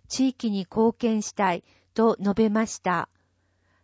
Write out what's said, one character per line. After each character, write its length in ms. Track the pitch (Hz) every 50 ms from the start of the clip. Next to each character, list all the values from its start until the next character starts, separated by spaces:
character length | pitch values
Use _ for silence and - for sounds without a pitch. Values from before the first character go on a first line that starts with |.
| _ _
地 200 | - - 262 269
域 220 | 247 _ - 226
に 100 | 202 196
貢 320 | 185 - - 220 220 226 226
献 300 | - - 233 220 214 202
し 100 | - -
た 220 | - 208 185 175
い 100 | 175 - _ _ _ _ _ _
と 220 | - 220 233 214 -
述 140 | 190 202 196
べ 140 | 226 220 220
ま 160 | 208 220 226
し 140 | 214 - -
た。 280 | _ 190 180 170 - - _ _ _ _ _ _ _ _ _ _ _ _ _ _